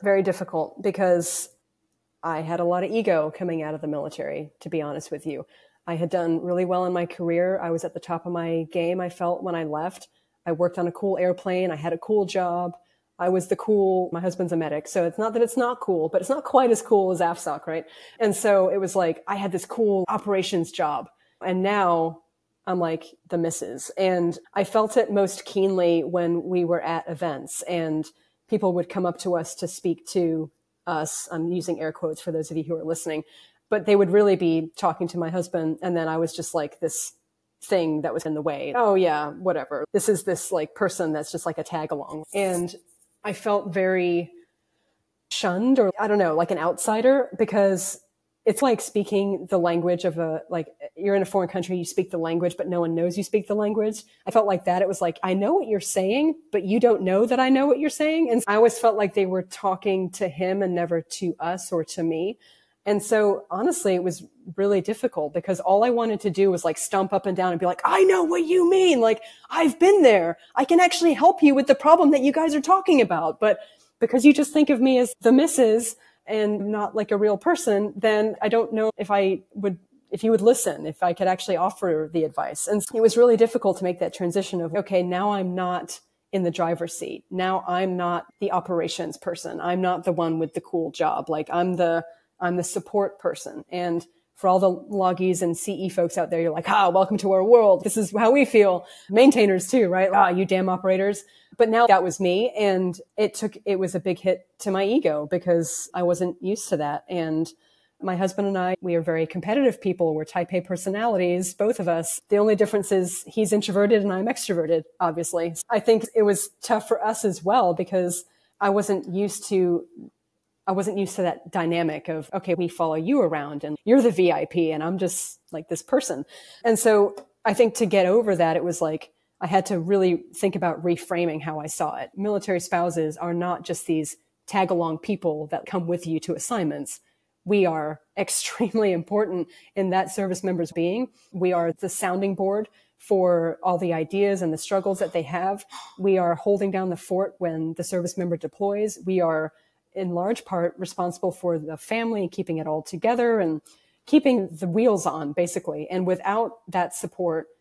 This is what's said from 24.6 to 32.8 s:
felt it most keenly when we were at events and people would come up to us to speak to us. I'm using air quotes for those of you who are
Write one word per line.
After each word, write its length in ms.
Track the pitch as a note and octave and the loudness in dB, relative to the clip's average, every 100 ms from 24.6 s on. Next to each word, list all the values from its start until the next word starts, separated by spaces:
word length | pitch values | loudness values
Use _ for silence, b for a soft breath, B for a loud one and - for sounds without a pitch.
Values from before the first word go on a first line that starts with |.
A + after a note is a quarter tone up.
| F#3+ | 0
felt 320 | A3+ G#3+ A3 | 0 2 2
it 140 | A3 | 2
most 340 | G3+ F#3+ - - | 2 0 -2 -6
keenly 580 | G#3 F#3+ F#3 F3 E3+ | 0 0 2 2 2
when 400 | D3 F3 E3+ E3+ | 0 -2 0 -2
we 200 | E3 F3+ | -2 -2
were 180 | E3+ F3 | 0 -2
at 280 | D3 E3 - | -2 -6 -6
events 540 | D#3+ E3+ C#3 - - | -6 -6 -6 -8 -10
and 420 | - F3 E3 D#3 D#3 _ _ _ _ | -6 -4 -2 -4 -6 _ _ _ _
people 240 | G#3+ G3+ | -2 0
would 140 | F3 F3 | 0 -4
come 180 | G3 F3+ | -4 -4
up 120 | E3+ | -4
to 160 | F#3+ F3 | -2 -2
us 200 | D#3+ - | -4 -8
to 120 | E3+ | -10
speak 380 | - F#3 E3 - | -6 -4 -4 -4
to 440 | G3 F3 D#3+ D#3 _ _ _ - | -2 0 -2 -6 _ _ _ -8
us. 420 | D#3+ D#3 - - | -6 -4 -8 -8
I'm 200 | E3+ E3 | -6 -4
using 300 | F3+ F3 F3 | -4 -4 -4
air 100 | D#3 | -6
quotes 300 | D#3 E3 D#3 | -6 -8 -6
for 100 | - | -6
those 200 | D#3+ D#3 | -6 -4
of 60 | D#3+ | -6
you 60 | |
who 120 | D3+ | -6
are 80 | E3 | -6